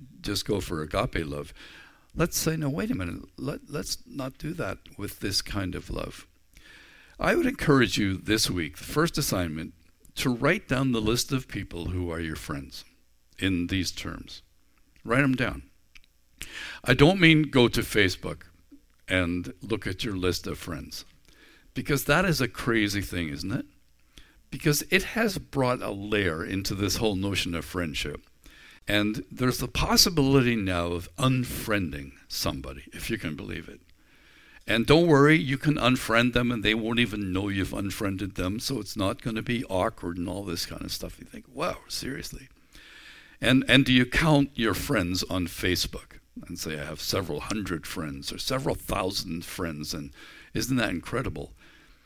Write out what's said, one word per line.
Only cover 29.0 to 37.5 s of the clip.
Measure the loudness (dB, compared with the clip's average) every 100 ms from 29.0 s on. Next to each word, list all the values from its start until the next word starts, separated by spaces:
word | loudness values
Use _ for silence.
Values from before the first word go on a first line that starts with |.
| 2 -2 -8
there's | -2 0 0
the | -2
possibility | -2 2 6 6 6 6 6 6 2
now | 0 0 0
of | -4 -6 0
unfriending | 2 2 0 -4 -2 0 -2 -6 -10 -16 -10
somebody, | -4 -2 -4 -8 -12 -14
if | -10 -6
you | -4
can | -4 -8
believe | -8 -10 -10
it. | -18 _ -20 _ _ -20 -20 -20 -14 0
And | 2 6
don't | 8 8
worry, | 8 8 6
you | 4 0
can | 2 2
unfriend | 4 2 2 4 4
them | 4 2
and | 2
they | 2
won't | 2 2 2
even | 0 0 -2
know | 0
you've | 0